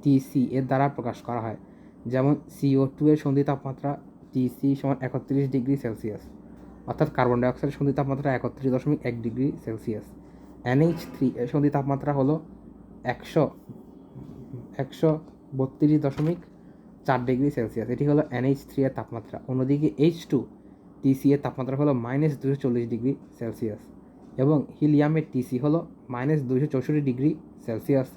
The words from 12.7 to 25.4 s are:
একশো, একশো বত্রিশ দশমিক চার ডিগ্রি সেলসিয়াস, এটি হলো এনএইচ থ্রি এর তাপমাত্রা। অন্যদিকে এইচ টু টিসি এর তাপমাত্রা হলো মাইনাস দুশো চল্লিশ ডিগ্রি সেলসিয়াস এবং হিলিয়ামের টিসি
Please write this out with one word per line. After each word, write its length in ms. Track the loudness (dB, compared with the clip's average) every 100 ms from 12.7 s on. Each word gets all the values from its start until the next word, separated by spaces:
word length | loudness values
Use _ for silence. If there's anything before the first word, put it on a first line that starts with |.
| -20 -20 -10
একশো, 460 | -6 -6 -2 2 2 -2 -20 -20 -20 -20 -20 -18 -18 -18 -14 -14 -12 -8
একশো 340 | -8 0 2 2 -4 -20 -12 -4
বত্রিশ 440 | -4 2 4 4
দশমিক 380 | 2 0 -2 -2 -8 -20 -20 -20 -20 -10 -2
চার 180 | 0
ডিগ্রি 260 | 2 2 2
সেলসিয়াস, 380 | 0 -4 -4 -6
এটি 160 | -2 2
হলো 160 | 2 2
এনএইচ 300 | 0 0 0 -4
থ্রি 120 | -2
এর 80 | -2
তাপমাত্রা। 460 | -2 -10 -12 -12 -14 -6
অন্যদিকে 420 | -2 0 2 0 2
এইচ 280 | 2 2 -2
টু 120 | -2 -2 -14 -20 -20 -20 -2
টিসি 300 | 0 4 4
এর 80 | 2
তাপমাত্রা 340 | 0 -6 -6 0
হলো 160 | 2
মাইনাস 420 | 0 -2 0 0 0
দুশো 140 | -2 0
চল্লিশ 280 | 0 0 -2
ডিগ্রি 240 | -2 -2 -4 -10 -10
সেলসিয়াস 420 | -10 -6 -6 -6 -14 -20 -20 -20 -16 0
এবং 300 | 2 2 0 -2
হিলিয়ামের 440 | 2 4 4 2 0
টিসি 260 | -4